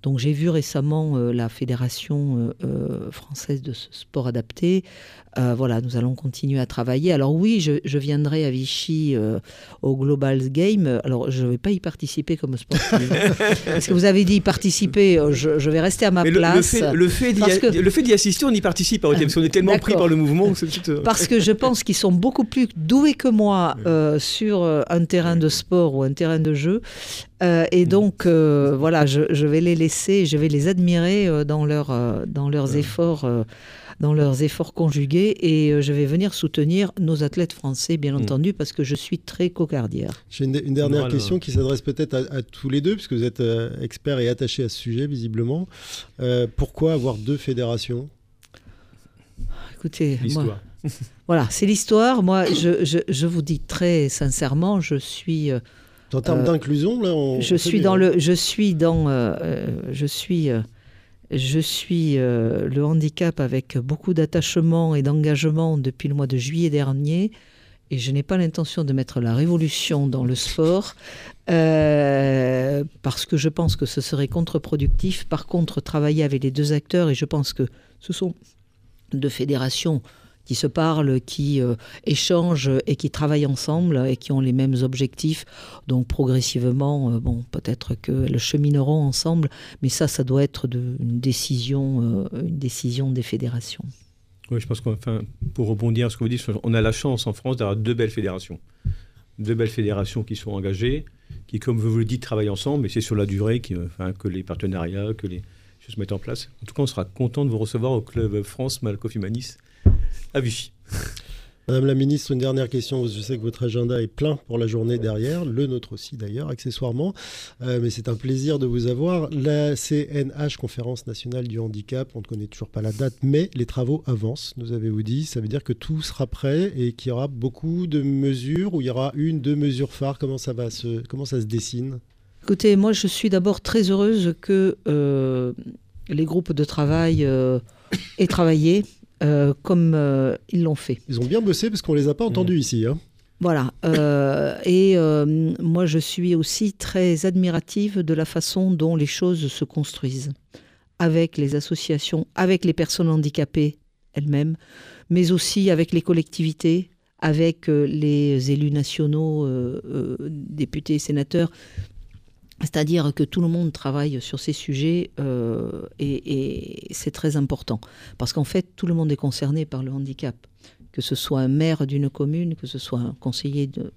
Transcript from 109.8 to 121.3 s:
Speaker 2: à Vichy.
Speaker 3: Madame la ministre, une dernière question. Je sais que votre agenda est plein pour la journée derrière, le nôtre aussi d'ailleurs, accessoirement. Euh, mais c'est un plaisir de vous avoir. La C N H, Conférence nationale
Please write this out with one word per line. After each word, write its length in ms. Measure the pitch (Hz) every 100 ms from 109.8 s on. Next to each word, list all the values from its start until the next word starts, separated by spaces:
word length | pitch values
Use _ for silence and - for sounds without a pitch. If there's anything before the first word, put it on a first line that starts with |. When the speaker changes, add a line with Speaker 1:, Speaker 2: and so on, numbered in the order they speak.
| - - - - -
Speaker 2:
à 60 | 139
Vichy. 320 | 120 110 - _ - - - - - - - _ -
Speaker 3:
Madame 180 | 131 135
la 80 |
ministre, 380 | 135 135 147 -
une 80 | 131
dernière 280 | 135 131 123
question. 380 | 127 117 131 120
Je 140 | 104
sais 160 | 104 127
que 60 |
votre 220 | 113 110
agenda 380 | 120 113 120 123
est 40 | 113
plein 280 | - 151 143 -
pour 100 | 117
la 80 | 113
journée 320 | 113 113 120
derrière, 460 | 110 107 123 170
le 220 | 165 117 139
nôtre 260 | 127 -
aussi 240 | 113 - 123
d'ailleurs, 320 | 104 110 151
accessoirement. 640 | 127 127 - 127 120 175 - - - - -
Euh, 160 | 127 123
mais 80 | 120
c'est 200 | 113 113
un 80 | 113
plaisir 420 | 131 131 143 143
de 80 | 127
vous 200 | 120 117
avoir. 420 | 123 165 180 151
La 460 | 151 139 147 147 143
C 320 | - 147 147
N 220 | 147 135 143
H, 200 | 147 -
Conférence 500 | 120 - 117 123 -
nationale 400 | 110 123